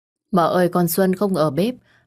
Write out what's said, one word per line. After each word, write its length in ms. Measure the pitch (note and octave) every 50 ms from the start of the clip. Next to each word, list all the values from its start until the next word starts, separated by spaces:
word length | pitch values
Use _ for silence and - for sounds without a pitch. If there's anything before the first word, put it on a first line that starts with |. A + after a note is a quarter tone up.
| _ _ _ _ _ -
"Mợ 160 | - F3+ E3 -
ơi, 200 | - F3+ F3+ E3+
con 200 | F3 F3 F3 E3
Xuân 260 | - - F#3+ F#3 F#3
không 200 | F#3 G#3 G3 F#3+
ở 160 | D3+ D#3 D#3
bếp, 240 | C3+ D3+ F#3 A#3+ B3+ - _ _ _ _ _